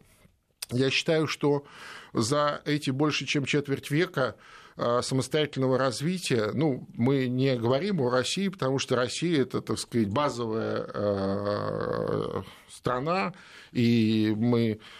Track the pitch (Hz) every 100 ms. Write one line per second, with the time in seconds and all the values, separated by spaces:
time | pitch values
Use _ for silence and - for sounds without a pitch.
0 | _ _ - _ _ - - 120 135 -
1 | - 160 147 - 147 143 143 - - -
2 | - - 110 147 147 147 151 147 147 135
3 | 151 139 139 151 135 147 139 139 - 143
4 | 175 147 123 - - - - - 123 120
5 | 117 131 120 156 147 139 131 127 131 110
6 | 147 185 - 120 107 - 156 131 - -
7 | 120 139 127 127 135 127 113 135 196 185
8 | 123 127 120 185 196 - 131 135 - 123
9 | 123 - 165 156 127 117 - 113 - 120
10 | 101 107 147 117 117 110 107 110 - -
11 | 104 101 98 101 101 104 104 104 - -
12 | 53 53 53 - 98 - - - - 123
13 | 147 185 196 - - - - 123 117 117
14 | 110 110 107 107 120 120 117 107 - -